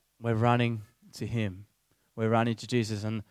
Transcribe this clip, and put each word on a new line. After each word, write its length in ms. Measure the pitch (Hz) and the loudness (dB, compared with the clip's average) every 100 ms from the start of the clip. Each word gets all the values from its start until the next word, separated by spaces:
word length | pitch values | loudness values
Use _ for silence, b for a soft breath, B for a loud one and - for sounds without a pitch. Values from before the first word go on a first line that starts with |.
| _ _ | _ _
we're 140 | 117 | -2
running 480 | 113 120 120 120 113 104 _ - | 2 4 4 2 -2 -8 _ -20
to 120 | - 110 | -10 -6
him. 400 | 117 104 92 101 _ _ _ _ | -2 -4 -6 -16 _ _ _ _
We're 140 | - 110 | -4 2
running 280 | 113 117 110 | 4 2 -2
to 100 | 110 | -2
Jesus, 380 | 123 107 107 | -2 0 -2
and 180 | 107 110 - | -4 -6 -8